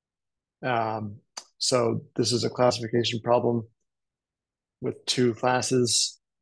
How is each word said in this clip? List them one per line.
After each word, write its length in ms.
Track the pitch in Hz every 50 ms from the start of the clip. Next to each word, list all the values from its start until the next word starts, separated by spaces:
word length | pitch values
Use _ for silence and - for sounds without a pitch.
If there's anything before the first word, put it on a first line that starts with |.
| _ _ _ _ _ _ _ _ _ _ _ - -
Um, 540 | 131 123 113 113 110 110 110 107 104 104 - _ _ - - - _ _ -
so 440 | - - 135 123 117 113 117 110 - - -
this 160 | - 120 110 120
is 120 | 117 110
a 60 | 113
classification 680 | - - 123 123 120 117 120 110 - 120 113 - - 117
problem 460 | 110 120 120 123 123 123 120 117 110 - _ _ _ _ _ _ _ _ _ _ _ _ _ _ _ _ _ _ _ _ _ - -
with 200 | 127 123 - -
two 260 | - - - 127 120 113
classes, 880 | - - 127 127 127 120 - 131 127 123 117 - - - - - _ _ _ _ _